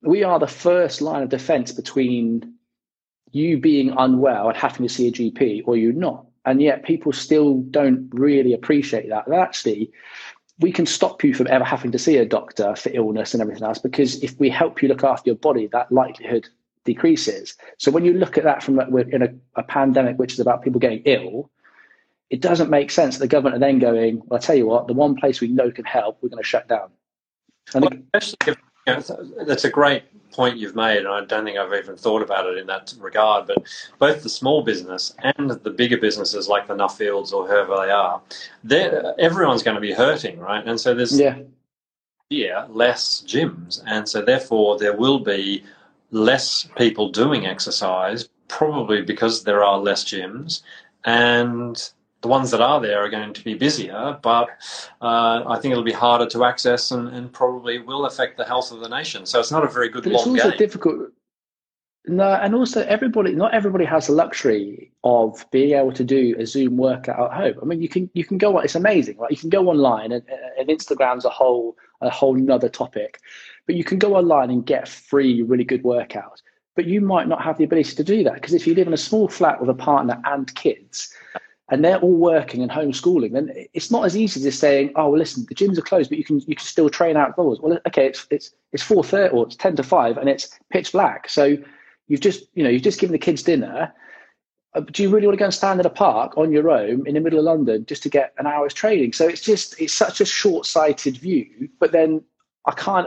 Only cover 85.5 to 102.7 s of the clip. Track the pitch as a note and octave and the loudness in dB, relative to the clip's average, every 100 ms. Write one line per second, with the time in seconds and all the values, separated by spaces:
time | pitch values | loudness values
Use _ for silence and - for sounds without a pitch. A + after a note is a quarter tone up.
85.5 | - G3+ F3 - F#3 C3 D#3 - D3 D3 | 0 0 0 0 0 0 -2 -2 -2 -2
86.5 | D3 - - D3+ - E3+ D3+ C3+ - D#3+ | -8 -6 0 2 2 2 2 2 2 0
87.5 | A2 D#3 E3+ - - C3+ - - D3 - | 0 0 -2 0 2 2 0 -6 -6 -6
88.5 | _ _ - - G#3 C3+ G3 F#3+ A#2+ A#2 | _ _ -8 2 2 2 2 2 2 -2
89.5 | - F#3+ D3+ C3 F3 A#2 A#2 C#3 C3+ - | 0 -2 0 2 2 2 0 0 -2 -4
90.5 | - - F#3 - F#3 E3 - - - C#3+ | -16 -4 -4 -2 0 0 0 -6 0 2
91.5 | C#3+ - - _ _ - C#3+ G3+ F#3 - | 2 -4 -20 _ _ -6 0 0 -2 -8
92.5 | - C#3 B2 G3+ - F3+ D#3+ - D3 - | -2 2 2 2 0 0 0 0 -2 0
93.5 | D3 A2 C3 D#3+ _ - - - _ _ | 0 0 -6 -8 _ -20 -20 -20 _ _
94.5 | _ _ - D3+ D3+ G3 G#3 G3+ G3 G3 | _ _ -8 -6 -2 2 4 4 2 0
95.5 | - G3 F#3 F3 - G3 A2 B2 - D#3+ | 0 0 2 0 2 4 4 2 0 2
96.5 | D3+ D#3+ C3 G#2 B2 C#3 D3+ D#3+ D#3 D#3+ | 4 4 2 2 -2 -2 -2 2 2 4
97.5 | D#3+ B2 A2 A2+ D3 C#3+ C#3+ C3+ - C#3+ | 2 2 0 -2 -8 0 0 0 -2 -4
98.5 | D3 C#3+ - G#3+ G3 A#2+ - E3 E3 - | -2 -2 0 0 2 2 2 0 0 0
99.5 | G3+ - - D#3+ - G3 - G3 - G3+ | 0 0 -8 -4 0 0 0 -2 0 0
100.5 | E3+ - E3 D#3 C#3+ C#3 B2+ E3+ D#3 G#2 | 0 0 2 2 0 -4 -6 -2 -2 -2
101.5 | A2 C3 - D#3 E3 D#3+ D#3 - _ _ | -10 -12 -2 2 4 2 0 -6 _ _
102.5 | _ - | _ -6